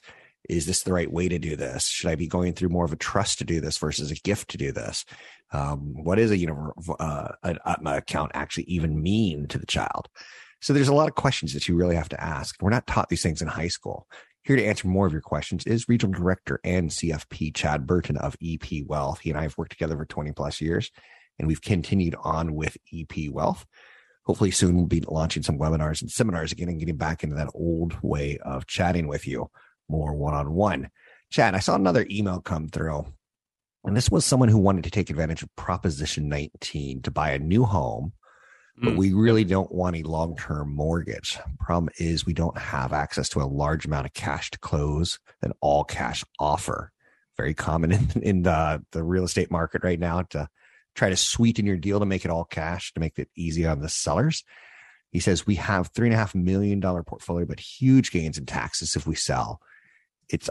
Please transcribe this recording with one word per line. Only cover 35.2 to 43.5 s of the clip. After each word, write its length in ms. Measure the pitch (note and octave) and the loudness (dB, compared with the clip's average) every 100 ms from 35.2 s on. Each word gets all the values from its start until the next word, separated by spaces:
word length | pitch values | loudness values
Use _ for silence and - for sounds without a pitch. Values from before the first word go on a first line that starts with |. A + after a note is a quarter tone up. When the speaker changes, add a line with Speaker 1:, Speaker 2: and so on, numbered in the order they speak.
| D#2 E2 | -2 -4
Speaker 1:
of 100 | - - | -8 -8
Proposition 720 | - F2 F#2 C#2 D2 - D2 | -4 -2 -2 -2 -4 -4 -2
nineteen 720 | D2 C#2+ - - D2+ C#2 C2 | -2 -6 -8 -10 -6 -6 -8
to 100 | - | -6
buy 200 | D#2 D#2 | -2 0
a 80 | C#2 | 0
new 260 | D2+ G#2 A#2 | 2 4 4
home, 480 | F#2+ B1+ A1 D#2 - _ _ - - _ - | 2 0 -4 -8 -10 _ _ -20 -20 _ -2
but 160 | A#2+ | 0
Speaker 2:
Mm. 40 | A2 | 4
Speaker 1:
we 140 | G2 | 4
really 320 | F#2+ A2+ A2 | 6 6 6
don't 300 | F#2+ F#2+ F#2 | 6 2 0
want 240 | F2+ F2+ E2 | 0 -2 -2
a 60 | |
long-term 680 | D#2 D#2+ E2 - - D2+ D2 | -2 -2 -2 -4 -6 -4 -4
mortgage. 640 | C#2+ D#2 E2+ - G#1 - - - - | -2 0 0 -2 -6 -8 -8 -10 -6
Problem 300 | - F2 D#2+ - | -2 0 0 -2
is 280 | E2+ E2 - | -2 0 0
we 80 | |
don't 240 | D#2+ E2 - | 0 0 -2
have 360 | - C#2+ B1+ | -4 -2 -2
access 340 | D2 D2+ - C2+ | -2 -2 -4 -2
to 120 | - | 0
a 20 | |
large 420 | C#2 | 0